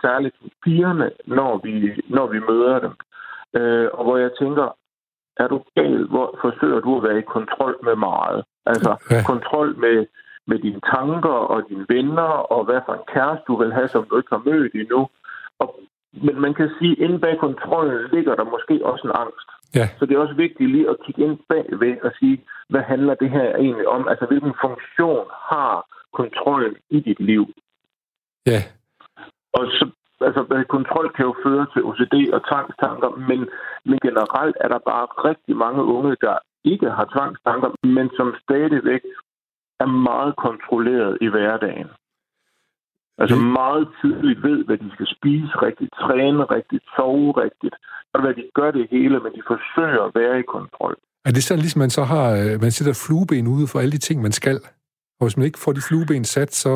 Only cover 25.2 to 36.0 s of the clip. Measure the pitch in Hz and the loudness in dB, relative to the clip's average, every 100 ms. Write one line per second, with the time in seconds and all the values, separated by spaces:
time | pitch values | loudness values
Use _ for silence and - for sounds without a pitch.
25.2 | 98 - - 156 131 92 - - - - | -4 -10 -6 -2 0 -2 -6 -18 -10 -6
26.2 | 120 - - 139 113 - _ 147 113 101 | -4 -2 0 0 0 -4 _ -2 0 0
27.2 | 98 107 104 - _ _ _ _ _ _ | 2 2 2 -4 _ _ _ _ _ _
28.2 | _ _ - 110 98 - _ _ _ - | _ _ 0 0 -2 -12 _ _ _ -20
29.2 | - _ _ 123 123 - 143 - _ _ | -20 _ _ -2 0 0 -2 -4 _ _
30.2 | 131 131 135 135 127 135 135 160 160 - | 0 0 0 0 0 -2 0 -2 -2 0
31.2 | 127 123 139 139 143 - - 107 123 143 | 0 0 0 0 0 -2 -2 -2 2 2
32.2 | 139 - - 143 139 - 139 - 123 127 | 2 0 0 -4 -4 -4 -4 0 -4 -2
33.2 | 131 127 120 - - - - 135 127 113 | -2 -2 -4 -10 -14 -6 -2 0 2 0
34.2 | 107 131 151 - 117 120 - 117 120 - | 0 0 0 0 -2 0 0 -2 -4 -2
35.2 | 151 160 - 117 117 135 127 120 | -2 -2 -2 0 0 0 0 2